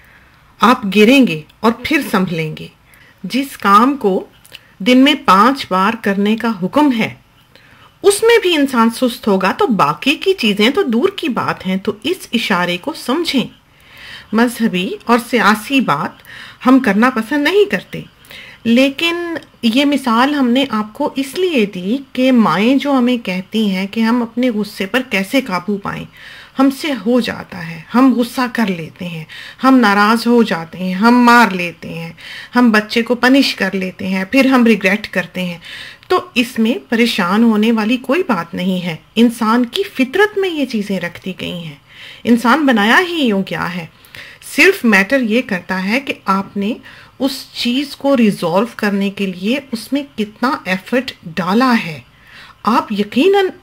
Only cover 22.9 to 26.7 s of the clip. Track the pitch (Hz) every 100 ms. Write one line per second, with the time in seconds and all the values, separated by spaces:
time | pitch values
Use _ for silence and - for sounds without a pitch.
22.9 | 269 240 247 214 185 185 220 214 185 196
23.9 | 220 220 247 233 240 254 214 208 - 196
24.9 | 254 254 190 190 269 269 185 - 202 -
25.9 | 160 165 - - - - - 269